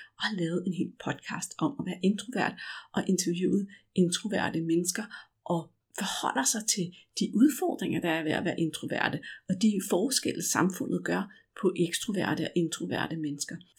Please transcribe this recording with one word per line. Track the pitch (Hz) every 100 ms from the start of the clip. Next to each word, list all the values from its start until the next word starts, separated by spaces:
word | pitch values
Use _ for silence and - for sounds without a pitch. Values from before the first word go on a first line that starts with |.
| - _
og |
har | 220 202
lavet | 165 175 180
en |
hel | 170 - -
podcast | - 139 - - - -
om | 302 -
at | 185
være | -
introvert | 185 208 - 202 - - - - -
og | - -
interviewet | 185 - 175 185 196 196 - _
introverte | - 175 180 214 - - 165
mennesker | 165 165 180 - 214 - - _
og | - 170 160 _ _ -
forholder | 196 - - 254
sig | 254 226 220
til | - 175 - _ -
de | 190
udfordringer, | 208 285 - 349 - 185 160
der | 170
er | 160
ved | 156
at | -
være | 180 -
introverte, | 165 - - - - - - - _
og | 185
de | 220 202 190
forskelle, | 180 254 262 - -
samfundet | 170 - 175 - - 180
gør | 180 170 190 - _ -
på | 190 185
ekstroverte | 175 - - 196 - 151
og | - -
introverte | 160 - 180 - - 160
mennesker. | 151 143 - - -